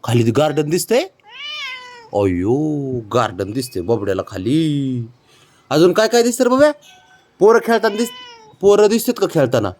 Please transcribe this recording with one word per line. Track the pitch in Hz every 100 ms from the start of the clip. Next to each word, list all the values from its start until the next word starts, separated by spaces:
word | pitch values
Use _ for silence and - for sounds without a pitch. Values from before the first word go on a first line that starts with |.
खाली | - 120 117
ते |
गार्डन | 117 151 147 147
दिसतंय? | 170 - 233 381 _ 415 494 587 605 554 508 494 494 -
अय्यो, | 101 101 90 95 131 156 147 135 127 107
गार्डन | 110 110 90 98
दिसतंय | 120 127 95
बबड्याला | 87 113 98 95 92
खाली. | 101 95 151 160 143 135 123 113 _ _ _ _ _ _
अजून | 143 175
काय | 175 214
काय | 240
दिसतं | 233 233
रे | 247
बबड्या? | 262 302 294 - - _ _ _ _
पोरं | 196 226
खेळताना | 220 226 220 208
दिस-, | 233 - - - - _
पोरं | 196 202 208
दिसतात | 226 240 240
का | 190
खेळताना? | 165 131 123 98 90